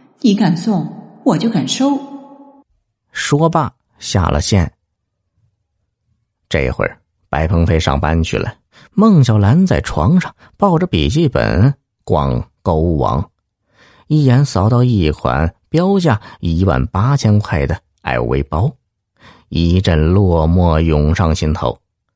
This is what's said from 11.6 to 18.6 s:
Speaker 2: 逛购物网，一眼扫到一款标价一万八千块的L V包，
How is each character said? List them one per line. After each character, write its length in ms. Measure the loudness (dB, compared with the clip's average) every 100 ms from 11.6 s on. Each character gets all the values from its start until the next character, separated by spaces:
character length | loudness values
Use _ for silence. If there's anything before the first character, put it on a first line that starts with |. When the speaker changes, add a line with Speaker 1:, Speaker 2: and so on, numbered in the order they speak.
| 0 0 _ _
Speaker 2:
逛 420 | -4 -2 0 -4 -6 _
购 140 | -2 0
物 220 | 0 0
网， 340 | -2 -2 -6 _ _ _ _ _ _ _ -4
一 180 | 0 2
眼 180 | 2
扫 240 | 2 0 0
到 160 | 2
一 260 | 2 2 0
款 440 | -2 -2 -2 -2 -6 _
标 280 | -2 0 0
价 220 | 0 -2 -6 -8
一 240 | -4 0 0
万 200 | 0 -2
八 280 | -2 0 0
千 240 | 2 0
块 260 | 0 -2 -2
的 140 | -6 _ _
L 240 | -6 -4 -2
V 180 | -2
包， 280 | -2 -4